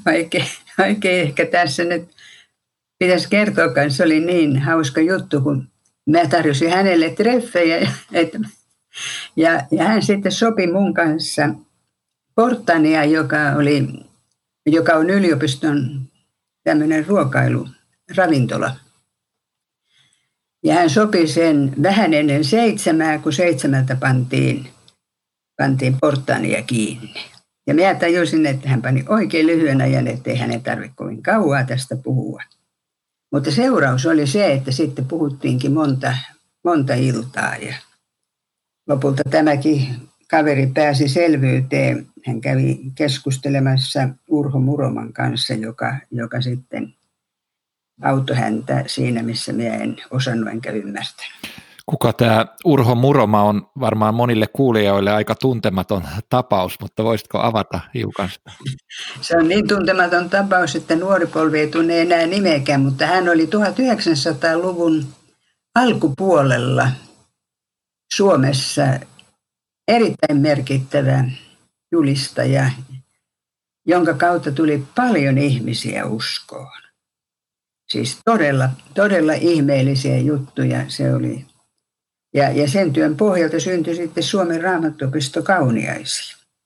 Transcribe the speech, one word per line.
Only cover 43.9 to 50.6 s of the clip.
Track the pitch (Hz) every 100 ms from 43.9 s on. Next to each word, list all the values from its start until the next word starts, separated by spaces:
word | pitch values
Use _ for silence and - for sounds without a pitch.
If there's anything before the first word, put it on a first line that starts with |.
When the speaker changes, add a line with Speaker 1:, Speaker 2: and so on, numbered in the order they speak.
| 143 131 - _
Speaker 1:
Urho | 151 139 135
Muroman | 131 147 127 113 117
kanssa, | - 127 113 101
joka, | 110 110 113 120 135 -
joka | 123 117 120
sitten | 127 123 - 113 - - _ _ _ _ _ _ _ _ _ _
auttoi | 139 135 131 127
häntä | 113 110 127 131 127
siinä, | - 123 117
missä | 117 117 -
minä | 107 117 110
en | 113 - -
osannut | - 127 113 104
enkä | 110